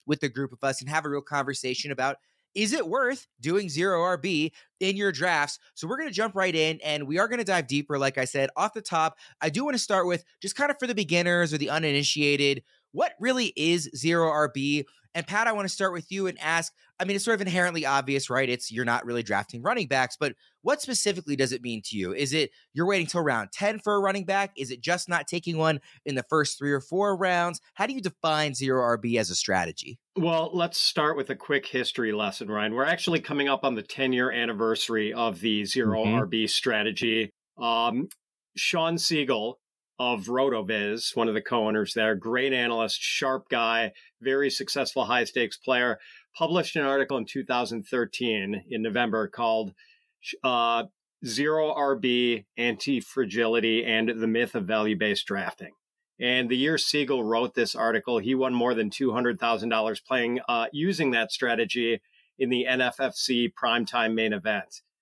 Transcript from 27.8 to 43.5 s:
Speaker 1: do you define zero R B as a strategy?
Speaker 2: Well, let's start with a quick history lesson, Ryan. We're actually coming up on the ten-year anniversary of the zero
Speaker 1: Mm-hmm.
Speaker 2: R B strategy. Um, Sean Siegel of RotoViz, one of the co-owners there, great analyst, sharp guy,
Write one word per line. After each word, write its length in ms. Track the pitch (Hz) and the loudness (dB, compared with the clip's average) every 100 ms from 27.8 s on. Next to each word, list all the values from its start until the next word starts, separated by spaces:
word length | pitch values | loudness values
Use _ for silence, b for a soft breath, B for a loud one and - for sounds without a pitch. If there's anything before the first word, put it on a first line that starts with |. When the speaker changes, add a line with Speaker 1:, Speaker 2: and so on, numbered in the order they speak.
| 226 | -4
Speaker 1:
do 80 | |
you 80 | 269 | -2
define 520 | 185 - 160 151 151 | -6 -2 0 2 0
zero 280 | 127 135 131 | 0 0 2
R 160 | 120 117 | 2 2
B 200 | 117 117 | 2 0
as 120 | 95 | 0
a 60 | 90 | -2
strategy? 640 | - 92 85 - 69 117 _ 196 | 0 2 0 -4 -12 -16 _ -2
Speaker 2:
Well, 320 | 165 165 165 | 0 2 0
let's 260 | 175 170 - | -2 -2 0
start 380 | - - 151 147 | 0 2 0 0
with 120 | 135 | -4
a 60 | 123 | -6
quick 320 | - 143 - | -2 -2 0
history 440 | 127 120 - 113 | -2 -2 -2 -2
lesson, 380 | 104 104 - 107 | 0 -2 -4 -6
Ryan. 240 | 107 104 | -2 -2
We're 120 | 117 147 | 0 0
actually 360 | 170 - 165 | 0 0 0
coming 260 | - 147 139 | 0 -2 0
up 160 | 135 | 0
on 120 | 139 117 | 0 -2
the 80 | |
ten-year 480 | - - 135 127 123 | -6 -2 0 2 2
anniversary 840 | 120 120 104 113 110 - 113 104 | 0 -2 0 0 0 0 0 0
of 260 | 113 117 87 | 0 -2 0
the 260 | 110 104 101 | 0 0 0
zero 380 | 131 110 101 | 0 2 2
Speaker 1:
Mm-hmm. 120 | 107 117 | 2 2
Speaker 2:
R 100 | 101 | 2
B 220 | 113 107 | 0 0
strategy. 840 | - 127 110 104 104 120 110 104 - _ - | 0 0 0 0 0 0 0 -2 -6 _ -4
Um, 520 | 120 117 117 120 185 - _ _ _ - | 0 2 2 0 -4 -8 _ _ _ -4
Sean 420 | - 175 165 165 | -2 0 0 0
Siegel 640 | - 156 135 117 110 - _ _ _ - | 0 2 2 0 -2 -6 _ _ _ -4
of 260 | 123 117 92 | 0 0 0
RotoViz, 880 | 127 135 113 98 107 104 113 - 123 | 2 2 2 0 0 0 -2 -2 0
one 120 | 113 | 0
of 60 | |
the 80 | 104 | 0
co-owners 520 | - 120 107 107 101 117 | 0 0 2 2 0 0
there, 180 | 110 | 0
great 400 | 101 113 123 135 | 0 -2 0 0
analyst, 480 | 131 120 117 110 - | 2 0 0 0 -2
sharp 480 | - - 135 131 | -2 -2 0 -2
guy, 440 | - | -2